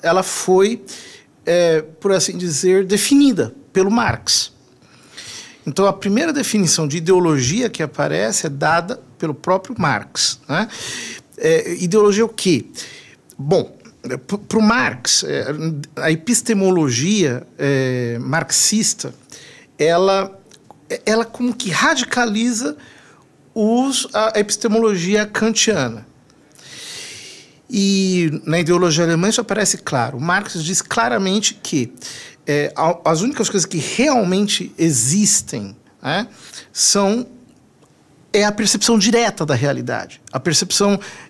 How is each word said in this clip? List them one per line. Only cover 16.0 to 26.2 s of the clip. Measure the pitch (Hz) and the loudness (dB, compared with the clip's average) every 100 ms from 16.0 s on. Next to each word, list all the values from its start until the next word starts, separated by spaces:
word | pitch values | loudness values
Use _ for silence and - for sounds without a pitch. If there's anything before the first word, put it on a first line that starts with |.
| 151 | 0
epistemologia, | 160 160 240 - 214 190 185 151 117 156 214 160 123 - - | 0 0 -2 0 2 2 2 2 0 0 2 0 -2 -8 -4
é, | 143 139 131 127 120 117 | 0 0 0 -2 -4 -4
marxista, | 127 156 156 - - 214 214 - 131 - _ - - - - - | -4 -2 -2 0 0 0 -2 -4 -8 -14 _ -20 -20 -20 -16 -2
ela, | 151 170 190 196 196 - - - - - - - | 2 4 4 2 -2 -8 -20 -20 -20 -20 -10 -8
ela | - 220 | -2 -2
como | 220 - 247 | -2 -4 -4
que | 240 247 | -4 -4
radicaliza | 156 285 302 247 - 240 208 233 220 269 294 - - - - _ _ _ | 0 0 0 -2 -2 -2 0 -2 -2 -4 -8 -14 -20 -20 -20 _ _ _
os, | - 214 233 269 262 - | -2 2 2 2 -2 -4
a | 208 220 214 | -2 0 0
epistemologia | 208 - 240 214 226 196 170 208 208 | -2 -2 0 2 2 2 0 0 0
kantiana. | - 220 220 - 202 127 110 110 _ | 0 0 2 2 2 -2 -6 -16 _